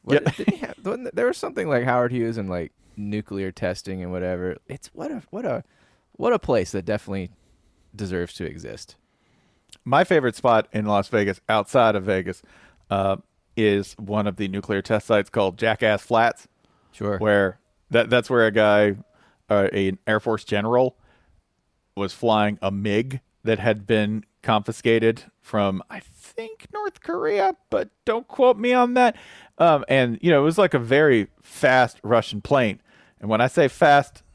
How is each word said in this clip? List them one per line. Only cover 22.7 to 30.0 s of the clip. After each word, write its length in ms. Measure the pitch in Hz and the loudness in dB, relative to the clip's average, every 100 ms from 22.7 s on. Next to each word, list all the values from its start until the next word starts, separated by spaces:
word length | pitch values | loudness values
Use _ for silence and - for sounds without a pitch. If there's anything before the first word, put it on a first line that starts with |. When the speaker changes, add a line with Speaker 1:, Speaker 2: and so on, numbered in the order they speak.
Speaker 2:
mig 480 | 101 104 104 131 131 _ _ | -4 -2 -2 -2 -10 _ _
that 160 | 110 110 | -4 0
had 260 | 117 104 101 | 0 -2 0
been 380 | 113 104 107 - _ | 0 0 -4 -10 _
confiscated 840 | - 208 104 - 117 113 113 113 - _ | -2 -2 -2 -4 2 2 2 -2 -12 _
from, 400 | - 107 101 95 - | -6 -2 -2 -2 -10
I 120 | - | -18
think, 680 | - _ - - 453 440 - | -20 _ -16 -14 -14 -18 -14
North 280 | 415 415 _ | -10 -10 _
Korea, 540 | - 339 453 415 392 359 _ | -10 -4 -2 0 -2 -4 _
but 200 | 208 - _ | -6 -6 _
don't 220 | - 226 - | -4 -4 -6
quote 300 | - 247 214 | 2 2 4
me 140 | 247 | 0
on 220 | 254 247 | 2 2
that. 220 | 254 247 - - - - - | 4 2 0 -20 -20 -20 2
Um, 260 | 165 147 - | 4 4 2
and, 300 | 135 | 2